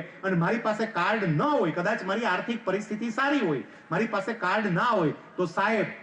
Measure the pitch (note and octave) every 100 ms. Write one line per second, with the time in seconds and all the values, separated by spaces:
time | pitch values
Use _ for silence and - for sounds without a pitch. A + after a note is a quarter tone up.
0 | - - F#3+ F3+ E3+ A3+ A3+ G#3+ A3 F3
1 | F3+ A3 F#3+ D3+ C#4 C4 F#3 C#3+ G3 A3+
2 | C4 A3+ A#3 F3+ - A#3 - F#3+ G#3 G#3
3 | A#3 A3 C4+ D4 G3 C#3 G2+ - - E3
4 | A3+ G3+ - A3 F3+ G3+ G#3 E3 D#3+ C#3
5 | D#3 C#3 - - F3+ F#3 G3+ A3 E3+ -